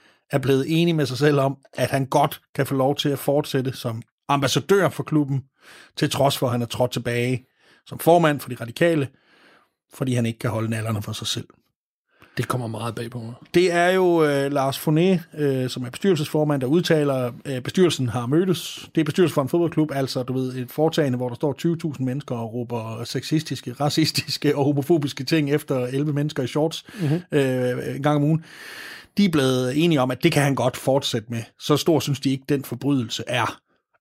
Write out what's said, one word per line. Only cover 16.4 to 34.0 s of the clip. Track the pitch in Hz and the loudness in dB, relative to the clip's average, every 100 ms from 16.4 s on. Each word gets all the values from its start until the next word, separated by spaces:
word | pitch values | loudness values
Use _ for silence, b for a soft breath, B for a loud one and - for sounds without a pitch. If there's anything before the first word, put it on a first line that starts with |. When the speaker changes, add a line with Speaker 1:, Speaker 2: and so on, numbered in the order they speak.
| 151 139 | 0 0
Speaker 1:
der | 127 | 2
udtaler, | 170 170 156 143 131 123 - 143 | 2 4 2 2 0 -2 -6 -8
øh, | 127 | -6
bestyrelsen | 127 - 175 - 123 | -2 4 4 2 -2
har | 127 120 | -2 0
mødtes. | 156 190 165 - - - 160 | 2 2 0 -4 -12 -6 -2
Det | |
er | 147 | 0
bestyrelsen | - 170 | 2 2
for | 151 | 2
en | 131 | 0
fodboldklub, | 170 165 160 151 | 2 2 2 0
altså, | 139 135 131 | 0 -2 -4
du | 123 | -4
ved, | 131 127 131 | -2 -4 -6
et | 123 | -6
foretagende, | - 156 165 143 123 | 0 0 2 0 0
hvor | 123 | -4
der | 120 | -4
står | 147 | -4
tyve | 127 170 165 | -2 -2 -2
tusind | 170 131 131 | -4 -4 -4
mennesker | 135 - 120 | -4 -6 -6
og | 117 | -6
råber | 120 120 120 110 113 | -6 -6 -6 -8 -10
sexistiske, | 117 131 - 156 - 127 127 | -8 -6 -2 -2 -2 -8 -8
racistiske | 120 147 - 156 - - - 147 143 | -2 0 2 0 -2 -6 -2 0 2
og | 139 | 2
homofobiske | 143 135 170 143 - | 2 2 2 2 -6
ting | 131 160 143 | -2 0 2
efter | 147 - 131 123 | 0 0 -2 -2
elleve | 135 151 | -2 -2
mennesker | 143 147 - | 0 -2 -2
i | 123 | -2
shorts, | 147 160 - - 226 | 0 -2 -4 -12 -4
Speaker 2:
Mhm. | 147 165 - | 0 0 0
Speaker 1:
øh, | 147 135 127 123 127 131 135 | 0 2 0 -2 -2 -6 -2
en | |
gang | 147 147 | 0 2
om | |
ugen. | 147 160 B B B B B B B - | 2 0 B B B B B B B 2
De | 202 | 2
er | |
blevet | 156 131 127 127 147 | 4 2 2 0 2
enige | 170 147 | 2 4
om, | 127 | 2
at | 127 | 2
det | 170 | 2
kan | 156 | 4
han | 143 127 | 2 2
godt | 123 - | 0 -2
fortsætte | - 139 - 117 110 | 0 0 0 -4 -4
med. | 113 113 - | -8 -10 -8
Så | - 143 | 0 0
stor | - 151 | 4 2
synes | - 135 | 2 -2
de | 135 | -2
ikke, | 135 - | -2 -2
den | 143 | -2
forbrydelse | - 123 135 139 113 - - | -4 -4 0 0 -2 -6 -4
er. | 123 107 - _ _ _ _ | -2 -2 -4 _ _ _ _